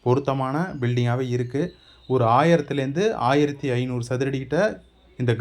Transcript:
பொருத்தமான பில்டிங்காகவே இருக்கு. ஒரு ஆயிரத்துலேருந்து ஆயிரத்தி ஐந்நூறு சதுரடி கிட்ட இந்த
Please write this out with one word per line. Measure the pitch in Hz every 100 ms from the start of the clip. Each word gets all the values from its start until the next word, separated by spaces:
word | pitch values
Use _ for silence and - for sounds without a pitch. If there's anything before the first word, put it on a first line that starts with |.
| 120
பொருத்தமான | 127 139 135 131 147 170 143
பில்டிங்காகவே | 120 123 120 123 127 123
இருக்கு. | 123 135 175 - _ _ -
ஒரு | 127 113 123
ஆயிரத்துலேருந்து | 160 170 143 139 131 143 214 - 120
ஆயிரத்தி | 143 147 143 143 123
ஐந்நூறு | 127 123 117
சதுரடி | 127 135 131 127
கிட்ட | 151 214 - _ _ _ -
இந்த | 123 113